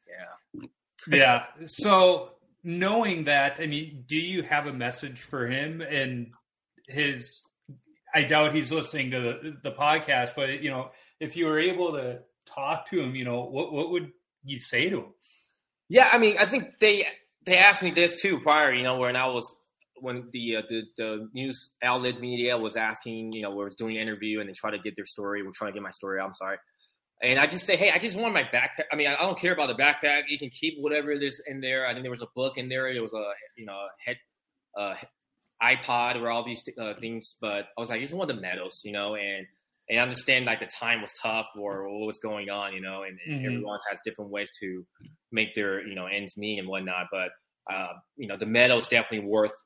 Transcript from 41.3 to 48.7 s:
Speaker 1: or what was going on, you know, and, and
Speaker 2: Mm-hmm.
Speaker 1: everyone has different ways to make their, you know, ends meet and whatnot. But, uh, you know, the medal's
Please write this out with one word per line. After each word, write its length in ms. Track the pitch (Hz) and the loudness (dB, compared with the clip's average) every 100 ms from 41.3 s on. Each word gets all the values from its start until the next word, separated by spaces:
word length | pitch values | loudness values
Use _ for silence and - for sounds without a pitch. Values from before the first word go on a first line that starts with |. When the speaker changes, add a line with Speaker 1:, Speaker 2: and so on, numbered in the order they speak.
| 110 110 104 | -4 -6 -8
Speaker 1:
or 320 | 101 98 98 | -8 -6 -8
what 180 | 104 107 | -6 -6
was 120 | 107 | -6
going 320 | 110 104 101 | -8 -8 -6
on, 240 | 101 101 | -6 -6
you 60 | 95 | -6
know, 240 | 95 95 | -8 -8
and, 140 | 98 92 90 | -10 -12 -8
and 100 | 143 | -6
Speaker 2:
Mm-hmm. 100 | 131 | -4
Speaker 1:
everyone 320 | 120 104 104 104 | -4 -6 -8 -6
has 100 | 98 | -6
different 260 | 113 - 104 | -8 -10 -8
ways 200 | 101 101 - | -8 -8 -8
to 240 | 98 92 90 _ - _ _ | -10 -10 -12 _ -20 _ _
make 240 | 113 110 | -2 -2
their, 320 | - 101 95 98 | 0 -2 -2 -6
you 80 | |
know, 120 | 98 90 | -10 -6
ends 300 | 101 98 104 | -6 -6 -8
meet 220 | 107 104 | -6 -6
and 100 | 92 | -4
whatnot. 380 | 95 92 90 90 | -6 -4 -6 -6
But, 180 | 95 90 - _ _ - | -6 -6 -8 _ _ -8
uh, 200 | 95 90 90 _ - | -8 -8 -12 _ -12
you 100 | 113 | -10
know, 100 | 98 | -6
the 100 | 107 | 0
medal's 420 | 117 123 | 6 6